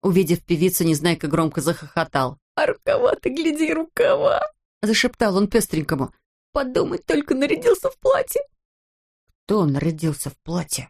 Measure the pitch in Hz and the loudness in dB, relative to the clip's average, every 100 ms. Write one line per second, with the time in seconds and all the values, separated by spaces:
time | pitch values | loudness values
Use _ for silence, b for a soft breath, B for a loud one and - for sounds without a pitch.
0 | 196 180 165 170 - 170 180 180 165 151 | 4 2 4 0 0 0 2 2 0 2
1 | 160 165 156 160 160 - 143 170 147 - | 0 0 0 0 0 -2 -2 -4 -6 -4
2 | 156 143 131 - _ - 605 - - 571 | -2 -2 -2 -6 _ -4 -2 -2 -2 2
3 | 494 - - 269 330 302 311 320 320 - | 2 0 -4 -2 -2 0 -2 -2 -6 0
4 | 480 554 554 - 622 _ _ _ 214 220 | 2 2 2 0 -4 _ _ _ -2 0
5 | 247 - 220 185 208 226 214 160 147 143 | 0 0 0 2 2 2 0 -4 -2 -4
6 | 131 _ _ _ _ 294 262 254 - - | -4 _ _ _ _ -6 -2 -2 -2 -4
7 | - 311 285 269 285 339 466 415 539 - | -2 -2 0 -2 0 0 2 2 0 -2
8 | 523 539 523 - 571 _ _ _ _ _ | 0 0 0 -4 -6 _ _ _ _ _
9 | _ _ _ _ - 214 160 139 147 156 | _ _ _ _ -2 0 2 2 -2 -2
10 | 160 147 - - - 175 156 - 123 | -4 -4 -8 -12 -8 -8 -6 -10 -12